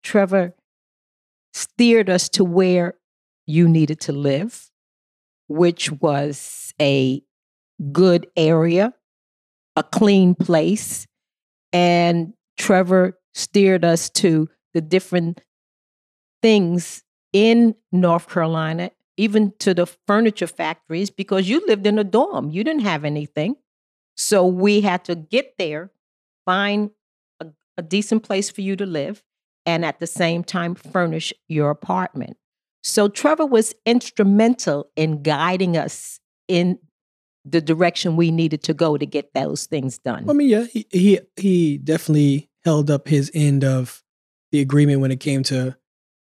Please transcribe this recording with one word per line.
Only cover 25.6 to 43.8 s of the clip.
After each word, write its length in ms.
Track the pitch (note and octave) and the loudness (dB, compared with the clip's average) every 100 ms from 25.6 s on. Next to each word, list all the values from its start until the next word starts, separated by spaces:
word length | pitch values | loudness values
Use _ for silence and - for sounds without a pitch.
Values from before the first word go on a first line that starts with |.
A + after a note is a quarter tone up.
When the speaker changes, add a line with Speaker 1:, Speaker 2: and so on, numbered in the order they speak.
| E3+ D3+ F#3+ _ _ _ _ _ - | -8 -8 -12 _ _ _ _ _ -4
Speaker 1:
find 460 | F#3 G3+ G#3 G#3 _ _ _ _ - | -2 -2 -2 -4 _ _ _ _ -20
a, 80 | E3 D3+ _ - | -20 _ _ -14
a 40 | |
decent 420 | D#3+ G3 G#3 A3 | -4 -4 -2 -2
place 260 | - G3 G3+ | -2 -4 -4
for 120 | - | -6
you 140 | F#3+ G3 | -6 -6
to 100 | G3 | -6
live, 380 | D#3+ C#3+ G#3 _ _ _ _ - | -6 -8 -10 _ _ _ _ -4
and 180 | E3 E3 | -2 -2
at 140 | - | -6
the 80 | E3 | -8
same 360 | - E3+ E3+ | -2 -2 -2
time 320 | E3+ F#3 E3+ F3 | -4 -6 -6 -8
furnish 580 | - F#3 E3+ D#3+ - - - | -6 -4 -2 -4 -8 -12 -8
your 220 | D#3 D3 | -2 -2
apartment. 680 | D3 - F#3 F#3 - - - _ _ _ _ | -2 -4 -6 -6 -8 -14 -16 _ _ _ _
So 240 | - - G#3 | -6 0 0
Trevor 380 | G3+ D4 D#4 D4+ | 0 -2 0 2
was 280 | A#3 A3 - - | 2 0 -2 0
instrumental 1040 | A#3+ - - G3 G3+ A3+ B3 - C#3+ - - | 0 -2 -2 2 4 4 0 -2 -4 -6 -4
in 260 | D#3+ D3+ | -2 -2
guiding 540 | D3 D3 E3 F#3 F#3 E3 | -2 -2 -2 -2 -2 -2
us 420 | C#3+ - - - _ _ - | -4 -8 -18 -20 _ _ -4
in 320 | F3+ F3+ F3+ _ _ _ _ _ _ C#3 | 0 0 -2 _ _ _ _ _ _ -4
the 160 | E3 | -2
direction 540 | D#3 D#3+ F3 - F3+ D#3+ | 0 0 0 0 -2 0
we 140 | E3+ | 0
needed 300 | E3 D#3+ D3+ | 0 -2 -2
to 100 | - | -4
go 240 | D3+ E3 D3 | -2 0 -2
to 80 | D3 | -4
get 280 | D3 - | -6 -6
those 320 | C3+ C#3+ C#3+ - | -6 -6 -6 -8
things 320 | D#3 C3 - | -6 -6 -8
done. 300 | - - G3+ | -8 -6 -2
Speaker 2:
I 40 | |
mean, 160 | D4 C#4+ | 0 2
yeah, 160 | G#3+ A#3+ | 2 0
he, 200 | A3+ - | -8 -4
he, 280 | F#3 G3 F#3+ - - | 2 4 4 0 -4
he 400 | G3 F3+ D#3+ C#3+ | 0 2 0 -2
definitely 720 | C3+ D#3+ - D3+ C#3+ C#3 - _ E3+ | -2 -4 0 2 2 0 -4 _ 0
held 240 | D3+ D3 | 0 0
up 160 | C#3+ - | -2 0
his 240 | D3+ C3+ | -2 -2
end 300 | D#3+ D3 C#3 | 0 0 2
of 400 | C3+ C3 | 0 -2